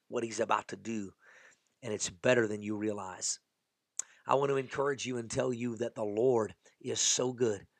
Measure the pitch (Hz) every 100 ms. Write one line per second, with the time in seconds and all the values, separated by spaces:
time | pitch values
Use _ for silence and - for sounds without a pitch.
0 | - 120 113 107 107 107 - 98 110 110
1 | 95 - - - - _ _ _ 120 104
2 | - 95 127 120 110 104 104 104 107 101
3 | 92 95 - - _ _ _ _ _ -
4 | - - 123 135 143 135 127 - 143 131
5 | 123 123 113 131 131 117 123 110 117 -
6 | 107 104 131 117 104 - _ _ 123 113
7 | - - 127 120 117 98 -